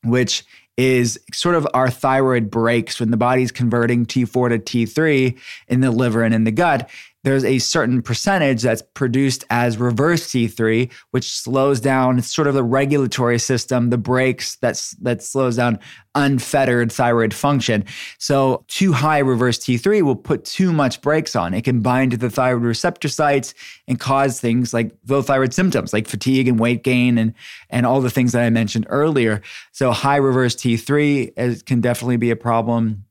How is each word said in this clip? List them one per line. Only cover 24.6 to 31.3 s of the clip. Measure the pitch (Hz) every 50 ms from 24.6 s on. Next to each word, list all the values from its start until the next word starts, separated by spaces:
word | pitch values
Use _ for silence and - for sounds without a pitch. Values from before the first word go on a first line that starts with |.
| 123 113 -
like | 117 117 101 - _ _ 113
low | 139 139
thyroid | 131 - 139 131 131 127 123
symptoms, | - 185 190 - - - - -
like | 104 107
fatigue | - - 104 - 131 131 131 131
and | 127 127 113
weight | 113 120 120 117 -
gain | 131 127 123 123 123 120 117
and, | 110 110 110 _ - - - - - _
and | - 123 120
all | 120 127 139
the | 127 123
things | - 139 123 123 117
that | 120 120
I | 117
mentioned | 113 113 113 98 - 117 107 -
earlier. | - 139 147 160 151 135 120 110 107 104 - - - - - _ _
So | - 135 127
high | 120 - - 139 143
reverse | 143 139 135 127 127 127 120 120
T | - - 123 117
three | 113 - - 139 147 147 147 143 139 123 -